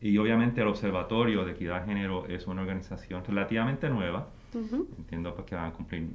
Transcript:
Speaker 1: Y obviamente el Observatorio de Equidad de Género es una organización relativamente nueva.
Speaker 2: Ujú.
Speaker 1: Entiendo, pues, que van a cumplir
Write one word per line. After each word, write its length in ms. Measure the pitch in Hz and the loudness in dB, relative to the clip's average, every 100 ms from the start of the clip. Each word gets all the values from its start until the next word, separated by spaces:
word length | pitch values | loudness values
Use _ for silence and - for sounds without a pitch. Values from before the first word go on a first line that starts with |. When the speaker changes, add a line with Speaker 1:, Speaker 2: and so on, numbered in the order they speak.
Speaker 1:
Y 180 | 107 104 | 4 6
obviamente 420 | 110 113 120 120 | 6 6 4 4
el 60 | 107 | 2
Observatorio 800 | 101 101 92 85 113 120 101 | 2 0 0 2 4 4 4
de 80 | 90 | 0
Equidad 300 | 82 87 90 | -2 -2 -2
de 40 | 101 | -2
Género 400 | 101 95 92 90 | -2 0 -2 -4
es 220 | 90 95 | -6 -4
una 140 | 92 | -4
organización 600 | 95 95 - 92 - 92 | -2 -4 -6 -10 -8 -8
relativamente 640 | 104 101 98 113 123 139 151 | -2 0 2 2 2 2 0
nueva. 380 | 117 87 95 - - - | 2 2 -2 -4 -12 -8
Speaker 2:
Ujú. 360 | 233 220 262 - - | -6 -2 -2 -4 -6
Speaker 1:
Entiendo, 340 | - 82 85 87 | -8 -6 -4 -6
pues, 100 | - | -6
que 80 | |
van 120 | 87 82 | -4 -4
a 60 | |
cumplir 360 | - - 85 82 | -6 -6 -4 -6